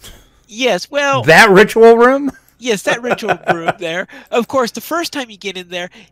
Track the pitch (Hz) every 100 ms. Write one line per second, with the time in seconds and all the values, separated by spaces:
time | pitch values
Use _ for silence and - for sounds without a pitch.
0 | - - _ _ _ 208 254 180 - 285
1 | 285 269 147 165 220 185 208 226 226 233
2 | 240 277 285 - _ _ 240 208 - 254
3 | 240 185 214 170 - 170 165 - 165 170
4 | 196 269 - 240 226 269 240 233 - 330
5 | 339 294 240 196 196 185 180 175 180 220
6 | 196